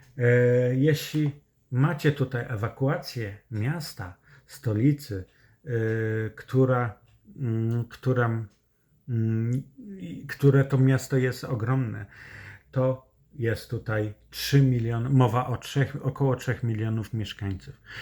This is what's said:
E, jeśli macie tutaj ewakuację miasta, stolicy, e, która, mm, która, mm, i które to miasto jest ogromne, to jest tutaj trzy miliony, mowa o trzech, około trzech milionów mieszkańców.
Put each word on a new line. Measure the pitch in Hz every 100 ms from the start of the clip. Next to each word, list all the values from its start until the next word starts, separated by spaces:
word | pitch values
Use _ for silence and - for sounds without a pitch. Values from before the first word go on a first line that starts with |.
| - -
E, | 120 123 123 123 123 131
jeśli | 151 147 - 151 147 143 _ _ _
macie | 127 151 156 156
tutaj | 143 131 120 -
ewakuację | 110 110 - 135 175 175 120 104 101 _
miasta, | 107 113 165 143 - 92 - _ - _
stolicy, | - 113 107 139 147 - 95 92 _ _ _
e, | - 117 110 113 110 110 110
która, | - - 127 131 123 120 - _ _ - -
mm, | 123 113 113 117
która, | 117 - 127 127 120 113 107 _ _ _ _ _ -
mm, | 117 113 113 117 127 - -
i | 214 190 175 - -
które | - 139 139
to | 135 135
miasto | 131 131 - 131
jest | 127 120
ogromne, | - 117 113 135 117 107 107 - - - - - _
to | 135 131 127 - _ _ -
jest | 117 107 -
tutaj | 117 - 107 107 104 _
trzy | - - 139
miliony, | 135 120 113 117 123
mowa | 135 123 120 131
o | 117
trzech, | - 143 131 147 143
około | 143 135 120
trzech | - 110
milionów | 117 107 110 110 104
mieszkańców. | 110 101 - 98 92 - - - -